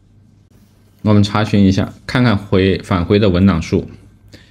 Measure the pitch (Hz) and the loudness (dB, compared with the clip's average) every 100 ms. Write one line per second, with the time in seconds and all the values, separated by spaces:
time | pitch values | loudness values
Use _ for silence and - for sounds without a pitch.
0 | _ _ _ _ _ _ _ _ _ _ | _ _ _ _ _ _ _ _ _ _
1 | 107 104 101 107 - 104 95 98 92 - | 0 2 2 -2 -2 2 2 2 -4 -10
2 | - 127 123 101 - 95 95 87 - 92 | -6 0 0 0 -2 0 0 -2 -4 -4
3 | 85 104 107 90 95 82 - 90 - - | 0 0 2 2 2 0 -2 -4 -4 -18
4 | - _ _ - _ | -20 _ _ -20 _